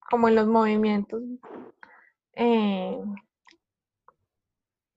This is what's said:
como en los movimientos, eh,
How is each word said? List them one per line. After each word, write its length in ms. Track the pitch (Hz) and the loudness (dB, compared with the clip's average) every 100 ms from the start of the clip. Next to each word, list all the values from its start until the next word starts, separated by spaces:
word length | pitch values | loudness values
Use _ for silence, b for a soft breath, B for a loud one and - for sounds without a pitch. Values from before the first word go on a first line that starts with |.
| - | -4
como 180 | 240 226 | 2 4
en 60 | 220 | 4
los 100 | 214 | 4
movimientos, 760 | 226 220 214 214 208 202 226 240 247 - - - - b b b b _ | 2 2 2 0 0 -2 -8 -10 -14 -16 -18 -18 -20 b b b b _
eh, 640 | - 233 226 208 190 185 190 202 202 _ _ _ _ _ _ _ _ _ _ _ _ _ _ _ _ _ | -4 0 2 2 -2 -4 -8 -10 -12 _ _ _ _ _ _ _ _ _ _ _ _ _ _ _ _ _